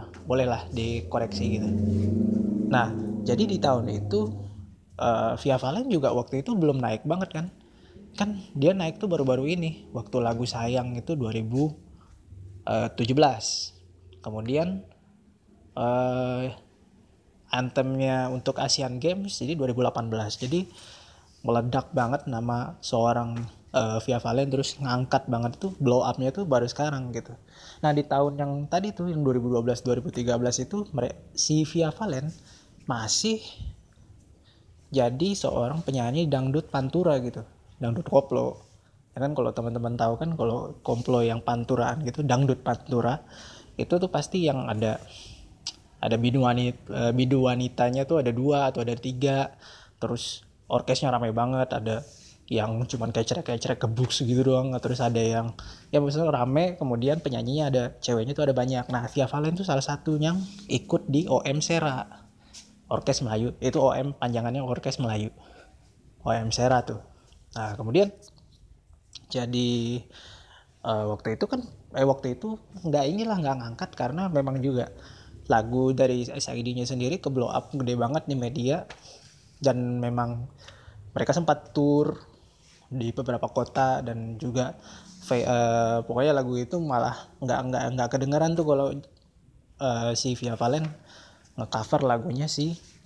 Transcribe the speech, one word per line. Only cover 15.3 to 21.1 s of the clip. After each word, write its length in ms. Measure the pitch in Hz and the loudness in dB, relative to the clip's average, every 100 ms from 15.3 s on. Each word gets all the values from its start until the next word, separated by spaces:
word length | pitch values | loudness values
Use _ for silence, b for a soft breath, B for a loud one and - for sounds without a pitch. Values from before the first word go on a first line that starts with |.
| _ _ - - 127 | _ _ -20 -12 -2
eh, 680 | 120 123 127 127 127 123 127 - - _ _ _ _ _ _ _ - | 0 2 0 0 -2 -2 -6 -8 -20 _ _ _ _ _ _ _ -6
anthemnya 800 | 123 127 139 131 135 131 131 127 | -2 0 0 0 2 2 0 0
untuk 320 | 127 135 - | -2 -2 -2
Asian 400 | 135 - 127 123 | 0 0 -2 0
Games 400 | 160 190 196 - | 0 0 -4 -6
jadi 160 | 123 | -4
dua 160 | 165 127 | -2 0
ribu 160 | 120 120 | 2 2
delapan 240 | 117 113 | 0 -2
belas. 240 | 110 107 | -2 -4
Jadi 320 | - 127 175 185 B B B B | -6 -2 -2 -2 B B B B